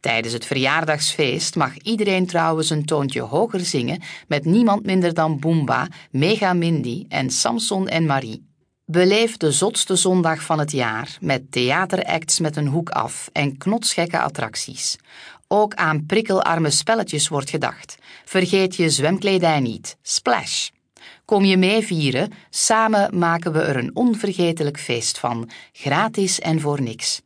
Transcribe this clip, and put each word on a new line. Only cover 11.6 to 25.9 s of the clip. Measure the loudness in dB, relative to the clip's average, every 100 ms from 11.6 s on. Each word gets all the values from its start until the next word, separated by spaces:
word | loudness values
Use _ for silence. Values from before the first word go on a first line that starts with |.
| 2 2 0 -2 0 -4 -2 -2
met | 0 -2
een | -2
hoek | -2 -2
af | -4 -4 -8 -8
en | -2 -2 -2
knotsgekke | -2 -2 -2 -2 -2 0
attracties. | -2 -4 -8 -8 -10 -8 -8 -8 _ -20 -20 -20 _
Ook | 2 2
aan | 0 0 0 0
prikkelarme | 0 2 2 2 2 2
spelletjes | 0 0 0 0 -2 -2
wordt | -2 -4
gedacht. | -2 -4 -6 -16 -20 -20 -20 -4
Vergeet | 0 2 2 2 2
je | 0
zwemkledij | 2 2 2 2 2 4 2
niet. | 0 -4 -12 -16
Splash! | -6 -4 0 0 0 -6 -6 _ _ _ -20 -20 0
Kom | 4 6
je | 6
meevieren? | 4 2 0 0 0 0 -2 -6 -12
Samen | -4 2 2 4 4 2 2
maken | 2 2 0
we | 0
er | 0 0
een | -2 0
onvergetelijk | 0 2 -2 0 0 0 -4 -4
feest | -4 -2 -2 -4
van. | -4 -4 -8 -14 -20
Gratis | -8 -2